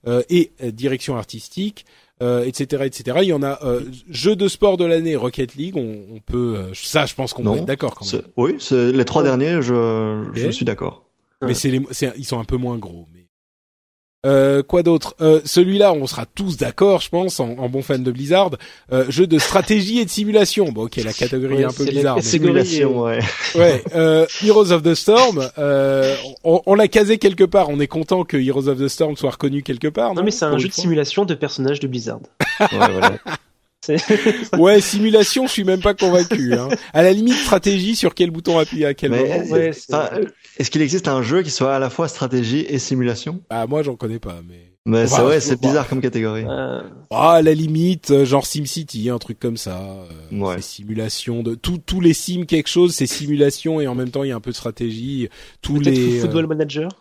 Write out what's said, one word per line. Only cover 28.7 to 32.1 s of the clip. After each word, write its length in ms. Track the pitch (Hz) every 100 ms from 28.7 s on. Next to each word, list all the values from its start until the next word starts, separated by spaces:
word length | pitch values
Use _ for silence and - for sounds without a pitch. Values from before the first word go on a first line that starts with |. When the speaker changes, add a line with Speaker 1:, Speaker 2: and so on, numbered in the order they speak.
| 131
Speaker 1:
the 100 | 135
Storm 260 | - 156 143
soit 140 | 139
reconnu 300 | - 143 143
quelque 260 | 139 123 151
part, 220 | 156 120
Speaker 3:
Non, 60 | 180
Speaker 1:
non, 40 |
Speaker 3:
mais 60 | 202
c'est 160 | - 160
un 40 |
Speaker 1:
pour 80 | 139
Speaker 3:
jeu 60 |
Speaker 1:
une 60 | 185
Speaker 3:
de 40 |
Speaker 1:
fois ? 80 | -
Speaker 3:
simulation 420 | 180 156 143 - 202
de 80 |
personnages 460 | 156 147 - 135 143
de 60 | 135
Blizzard. 340 | 123 113